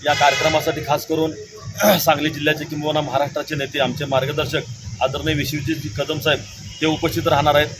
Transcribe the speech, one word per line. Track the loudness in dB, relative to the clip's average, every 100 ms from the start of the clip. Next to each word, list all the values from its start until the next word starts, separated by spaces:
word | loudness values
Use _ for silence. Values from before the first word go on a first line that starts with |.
| 0
या |
कार्यक्रमासाठी | 4 4 4 2 2 0 -2
खास | 0 -2 0
करून | 0 0 -4 -14 -16 -14 2
<clears throat> | 4 4
सांगली | 4 2 2
जिल्ह्याचे | 0 0 0
किंबहुना | -2 -4 0 0
महाराष्ट्राचे | 0 0 0 -2 -6
नेते, | -6 -4 0
आमचे | 0 0
मार्गदर्शक | 0 0 0 -2 -2 -2 -4 -12 -12 -2
आदरणीय | -2 0 -2
विश्वजित | -2 -2 -4 -4 -4 -4 -6
कदम | -4 -2
साहेब | 0 0 -2 -16 -16 -2
हे | -2
उपस्थित | 0 -2 0 2
राहणार | 4 6
आहेत. | 4 2 -4